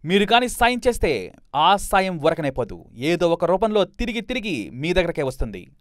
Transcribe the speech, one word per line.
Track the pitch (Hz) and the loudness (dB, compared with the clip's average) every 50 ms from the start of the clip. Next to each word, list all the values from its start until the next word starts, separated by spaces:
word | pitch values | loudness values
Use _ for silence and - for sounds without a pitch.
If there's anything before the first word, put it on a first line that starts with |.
| - 147 | -2 2
మీరు | 180 202 208 202 | 2 2 4 4
కాని | 226 240 247 247 - | 2 2 2 0 0
సాయం | - 240 233 247 240 - | 0 2 2 2 2 0
చేస్తే | 254 233 - - 190 139 107 92 - - - _ _ - 139 156 | 0 0 2 0 0 0 -2 -4 -8 -14 -20 _ _ -2 2 4
ఆ | 175 196 196 - | 4 4 2 0
సాయం | - - 196 190 190 180 160 139 | 0 0 2 2 0 -4 0 0
ఊరకనే | 160 165 - 156 139 127 | 0 0 2 -2 -4 -2
పోదు, | 131 120 92 90 85 85 - - 113 123 156 | -4 -6 -6 -6 -16 -18 -20 -14 -6 -2 -2
ఏదో | 175 165 175 170 165 | 0 2 2 2 2
ఒక | 165 180 165 | 2 2 0
రూపంలో | 180 185 208 220 214 214 185 185 _ - | 2 2 0 2 2 2 0 0 _ -6
తిరిగి | 240 240 233 233 214 - | -6 -4 -4 -6 -6 -6
తిరిగి | 254 254 196 220 170 120 98 73 - 123 | -6 -6 -4 -4 -4 -4 -6 -8 -8 -6
మీ | 143 170 180 | -4 0 0
దగ్గరకే | 185 180 170 160 - 147 131 | 0 0 0 -2 -4 -4 -4
వస్తుంది. | 127 - 139 113 101 92 90 - _ _ | -4 -4 -6 -6 -6 -14 -16 -18 _ _